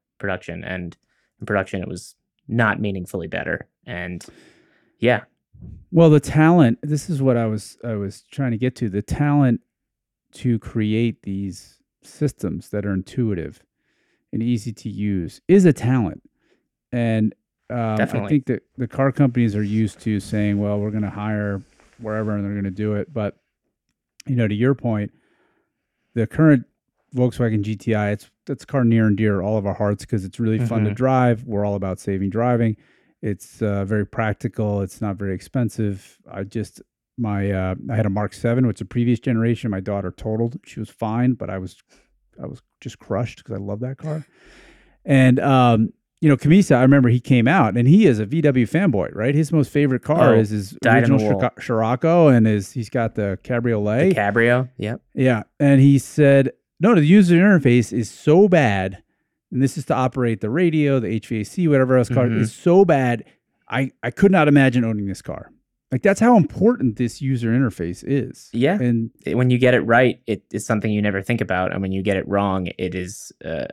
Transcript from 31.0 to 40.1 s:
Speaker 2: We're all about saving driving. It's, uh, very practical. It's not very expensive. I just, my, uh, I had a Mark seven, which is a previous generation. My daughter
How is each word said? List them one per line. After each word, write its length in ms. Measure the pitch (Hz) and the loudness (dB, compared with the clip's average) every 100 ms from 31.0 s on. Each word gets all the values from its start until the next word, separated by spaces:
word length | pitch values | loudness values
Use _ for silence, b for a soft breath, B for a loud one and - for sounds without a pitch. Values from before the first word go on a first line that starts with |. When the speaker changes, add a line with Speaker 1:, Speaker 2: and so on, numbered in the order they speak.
| 131 131 123 117 | 0 2 2 0
Speaker 2:
We're 200 | 131 101 | -4 -4
all 100 | 104 101 | -4 -4
about 240 | 95 92 | -6 -6
saving 300 | - 95 98 | -6 -4 -4
driving. 460 | 104 120 120 117 104 b b b _ | -2 -2 0 -2 -4 b b b _
It's, 400 | 107 95 - - | -10 -10 -12 -8
uh, 220 | 110 101 98 | -4 -4 -2
very 180 | 107 101 | -4 -4
practical. 760 | - 110 101 113 - 107 101 | -4 -6 -4 -6 -4 -4 -4
It's 180 | 95 - | -6 -8
not 160 | 104 92 | -8 -6
very 160 | 98 | -8
expensive. 840 | 90 - 131 117 - 104 101 - _ - | -8 -6 -4 -4 -4 -6 -6 -14 _ -16
I 120 | 98 | -12
just, 380 | 101 113 101 - _ _ _ - | -10 -8 -10 -14 _ _ _ -8
my, 340 | 113 101 98 | -6 -4 -2
uh, 240 | 95 92 92 - | -2 -4 -6 -4
I 80 | 110 | -2
had 80 | |
a 60 | 107 | -2
Mark 240 | 98 104 | -2 -6
seven, 320 | - 117 120 123 | -4 -2 0 0
which 120 | - | -2
is 20 | |
a 20 | |
previous 340 | 101 123 120 117 | -6 -2 0 -2
generation. 500 | - 113 117 113 113 | -2 -2 -2 -2 -4
My 100 | 95 | -6
daughter 300 | 98 101 92 | -6 -6 -6